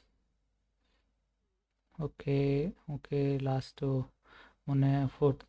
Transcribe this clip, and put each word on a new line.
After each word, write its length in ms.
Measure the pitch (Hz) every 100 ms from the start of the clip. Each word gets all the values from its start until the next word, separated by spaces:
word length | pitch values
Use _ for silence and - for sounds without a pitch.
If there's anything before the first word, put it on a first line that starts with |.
| _ _ _ _ _ _ _ _ _ _ _ _ _ _ _ _ _ _ _ -
ಓಕೆ, 640 | 143 - 143 139 139 139 170 - -
ಓಕೆ, 440 | 143 - 143 139 139
ಲಾಸ್ಟು 760 | 135 135 - - 139 131 127 _ _ - - _ -
ಮೊನ್ನೆ 400 | 139 139 139 131
ಫೋರ್ತ್, 340 | - 147 139